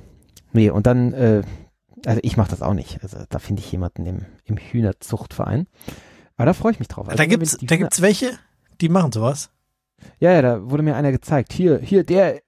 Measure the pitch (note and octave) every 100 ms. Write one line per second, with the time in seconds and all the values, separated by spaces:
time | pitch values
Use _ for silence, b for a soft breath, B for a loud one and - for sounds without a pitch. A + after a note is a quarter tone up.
0 | B B B _ _ A2+ G#2 D#2+ A2+ B2
1 | B2 - A#2+ G#2+ F#2+ E2 B _ _ -
2 | C4+ A2 - - F#2+ - C2+ F#2+ - -
3 | F#2 - - - - G2 - F#2 F2 -
4 | E2+ F2+ F2+ - - G#2+ - A#2+ G#2+ -
5 | - A2+ - - - G#2+ F#3 B B B
6 | B B B - F#3+ F3+ A3+ A3+ A3 -
7 | - A2 D#3 G#3 D#3+ - B2 E3 E3+ -
8 | F#3+ G3 B3+ B3+ _ _ _ - E3 F#3
9 | D#3+ A2+ A2+ C#3+ - _ _ _ _ _
10 | b b E3+ F3+ B2 A#2 G#2+ C#3+ D3+ C3
11 | D3 B2+ - D3+ - - F3+ C3+ A2+ G3
12 | E3+ F3+ F3+ C#3